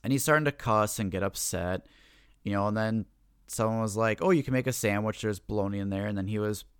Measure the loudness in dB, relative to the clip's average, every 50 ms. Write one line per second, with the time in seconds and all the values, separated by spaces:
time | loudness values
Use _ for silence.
0 | 2 0 0 2 4 4 4 4 4 0 -2 -2 0 2 4 4 4 2 0 -4
1 | -4 -2 -2 -2 -2 -2 -2 -4 -6 -4 -4 -2 -2 -2 -2 -4 -6 _ _ _
2 | -20 -20 _ _ _ _ _ _ _ -2 -2 0 0 0 0 0 -2 0 0 -2
3 | -4 -6 _ _ _ _ _ _ _ -12 -2 0 0 0 2 0 -2 -2 0 0
4 | 2 2 2 2 4 4 4 4 4 2 0 0 0 0 -2 0 0 2 2 2
5 | 0 -2 -4 -2 -2 -4 -4 -4 -6 -4 -2 -2 -2 -2 -2 -4 -4 -2 -2 -2
6 | -2 -2 -2 -2 -2 -2 -2 -2 -2 -2 -4 -6 -10 -18 _